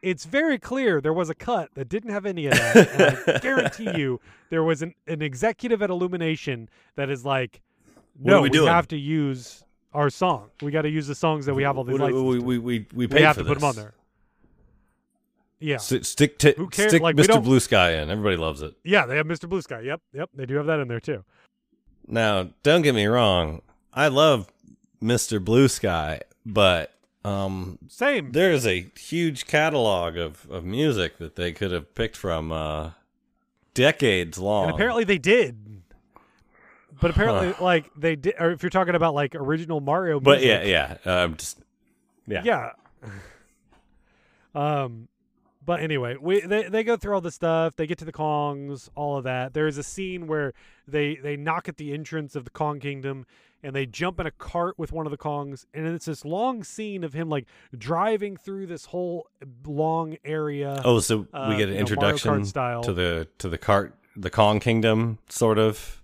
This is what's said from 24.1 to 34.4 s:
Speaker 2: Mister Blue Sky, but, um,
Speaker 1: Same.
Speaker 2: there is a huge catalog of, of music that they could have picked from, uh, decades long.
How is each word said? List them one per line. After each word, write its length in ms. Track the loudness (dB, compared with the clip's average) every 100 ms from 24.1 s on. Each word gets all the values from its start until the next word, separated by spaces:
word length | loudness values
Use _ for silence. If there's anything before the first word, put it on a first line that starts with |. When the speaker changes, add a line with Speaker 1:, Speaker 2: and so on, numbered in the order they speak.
| 4 4 4 -2 _ -20 -20 _ _
Speaker 2:
Mister 400 | 0 0 0 -4
Blue 280 | 2 6 6
Sky, 540 | 4 -2 -2 -4 -6 -10 _
but, 520 | -6 4 4 4 -2 _ _ _
um, 540 | -6 -4 -4 -4 -8 -12 -20
Speaker 1:
Same. 440 | -4 -2 -2 -2
Speaker 2:
there 200 | 0 2
is 140 | 2 0
a 240 | -2 -4 -18
huge 460 | -8 -2 -2 -4 -2
catalog 720 | 0 2 2 2 0 -2 -4
of, 320 | -8 -10 -12
of 160 | -10 -6
music 540 | -2 0 0 -2 -4
that 160 | -14 -6
they 160 | -6
could 180 | -4 -4
have 220 | -4 -8
picked 240 | -6 -6 -4
from, 340 | -4 -4 -4
uh, 400 | -4 -4 -6 -8 -14 _ _ _ _ _ _ _ 2
decades 640 | 2 4 2 2 -2
long. 260 | -4